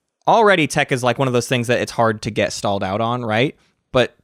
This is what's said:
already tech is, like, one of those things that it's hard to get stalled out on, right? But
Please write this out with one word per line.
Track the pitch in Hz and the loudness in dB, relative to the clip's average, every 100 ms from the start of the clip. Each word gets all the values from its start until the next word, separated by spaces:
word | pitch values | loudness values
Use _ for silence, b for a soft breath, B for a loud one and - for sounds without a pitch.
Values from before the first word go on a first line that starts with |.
| _ _ - | _ _ 0
already | 196 214 185 143 | 4 4 4 2
tech | 151 143 | 0 -2
is, | 135 | 0
like, | 123 120 | 0 0
one | 135 | 0
of | |
those | 123 - | 0 0
things | 127 117 | -2 0
that | 117 | 0
it's | 107 | -2
hard | - 113 107 | 0 0 0
to | - | -6
get | 104 101 | -2 -2
stalled | - 110 101 | -2 -4 -2
out | 98 101 | -2 -2
on, | 113 123 | -4 -4
right? | 117 107 139 - _ _ _ | -2 0 0 -4 _ _ _
But | 131 120 - | 0 0 -4